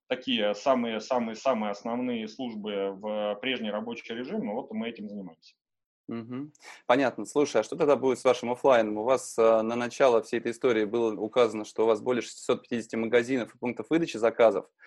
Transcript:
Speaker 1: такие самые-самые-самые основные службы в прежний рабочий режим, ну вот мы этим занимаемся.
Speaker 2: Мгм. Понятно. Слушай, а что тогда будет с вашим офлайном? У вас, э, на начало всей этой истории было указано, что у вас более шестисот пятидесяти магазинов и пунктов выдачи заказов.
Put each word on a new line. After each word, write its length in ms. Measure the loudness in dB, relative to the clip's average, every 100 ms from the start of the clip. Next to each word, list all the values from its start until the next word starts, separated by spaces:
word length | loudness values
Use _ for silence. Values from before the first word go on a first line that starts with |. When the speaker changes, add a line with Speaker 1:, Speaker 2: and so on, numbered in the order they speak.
| -8
Speaker 1:
такие 480 | -8 -2 0 0 0
самые-самые-самые 1160 | 0 0 0 -4 -2 -2 -2 -4 -2 0 -2
основные 560 | -6 -6 -6 -4 -6 -8
службы 640 | -8 -10 -8 -6 -4 -4
в 440 | -6 -8 -4 -4 -4
прежний 300 | -4 -4 -4
рабочий 420 | -6 -6 -12 -10 -10
режим, 300 | -8 -6 -6
ну 100 | -6
вот 160 | -8
мы 180 | -8 -8
этим 180 | -10 -12
занимаемся. 460 | -12 -14 -18 _ _ _ _ _ _ -12
Speaker 2:
Мгм. 380 | -10 -10 -12 -12 _ -20 -16 2
Понятно. 360 | 4 4 -2 -4
Слушай, 340 | 0 2 2
а 20 |
что 120 | -2 0
тогда 200 | 4 4
будет 220 | 4 2
с 60 |
вашим 280 | 2 2 0
офлайном? 460 | 0 4 6 4 -2
У 60 |
вас, 340 | 0 0 -2 4
э, 240 | 6 6
на 140 | 2 -2
начало 480 | -4 2 4 4
всей 160 | 2 -4
этой 140 | -4
истории 320 | -2 0 2 0
было 280 | 0 0
указано, 520 | -2 -2 2 2 2 -8
что 180 | -2
у 20 | 2
вас 160 | 2
более 220 | 2 -2
шестисот 400 | -4 -12 -4 -4
пятидесяти 320 | -2 -8 -6 -4
магазинов 580 | 2 2 2 -2 -4
и 40 | -8
пунктов 260 | -8 -6 -2
выдачи 260 | -2 -2 0
заказов. 480 | 0 6 6 6 -4 _